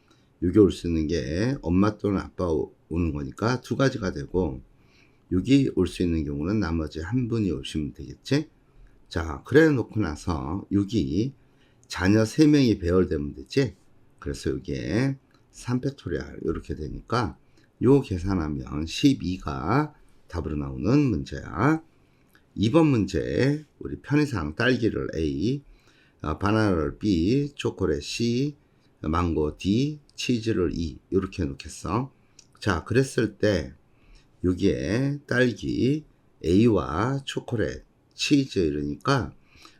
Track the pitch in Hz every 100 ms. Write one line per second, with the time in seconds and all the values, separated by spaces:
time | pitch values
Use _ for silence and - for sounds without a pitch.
0 | _ _ _ - 87 98 95 - 87 82
1 | 76 82 65 82 120 143 - 92 104 104
2 | 104 92 - - 87 76 - - - 82
3 | 82 73 69 - 110 123 - 123 135 110
4 | 95 73 69 90 82 65 - _ _ _
5 | _ _ - 90 95 139 131 - 87 -
6 | 90 82 73 71 82 110 85 82 76 80
7 | 82 127 113 117 98 67 67 80 71 -
8 | 65 69 - 143 160 _ _ - - -
9 | - 87 80 67 - 139 160 131 - 107
10 | 90 76 - 78 67 95 - 101 98 110
11 | 67 80 131 - _ _ _ _ - -
12 | 92 107 110 - 151 147 123 - 85 92
13 | 90 78 73 69 - 139 123 - - _
14 | _ - 76 69 78 65 65 67 60 104
15 | 135 135 _ _ _ - - 127 135 139
16 | 92 73 69 67 - 80 - 76 71 64
17 | - 120 90 - _ _ _ - 113 139
18 | 135 90 92 92 78 71 64 71 80 -
19 | 143 120 85 90 - 67 78 131 151 -
20 | - - - 85 76 73 71 64 90 143
21 | 139 78 69 67 69 71 135 160 - _
22 | _ _ _ _ _ - 107 156 156 120
23 | 92 80 60 71 131 151 151 - - -
24 | - 147 139 107 76 78 120 127 113 -
25 | 64 - 78 69 107 139 - - _ _
26 | _ _ - 76 101 110 104 85 71 65
27 | 104 85 90 135 143 - 113 - 87 71
28 | - - 117 120 147 - _ _ _ _
29 | 78 82 87 80 76 - 92 110 143 151
30 | _ - - 120 113 95 85 82 80 -
31 | - 95 95 - 76 71 - - 78 110
32 | 135 _ _ _ - _ 107 82 - 113
33 | 135 - 110 - 104 90 67 - _ _
34 | - - _ _ 90 92 95 62 71 113
35 | 139 143 - 123 127 101 - - 123 151
36 | - _ _ _ 80 95 117 95 64 80
37 | 120 139 135 - - 113 76 - - _
38 | _ - - 143 131 98 80 73 73 71
39 | - 135 73 - _ - - _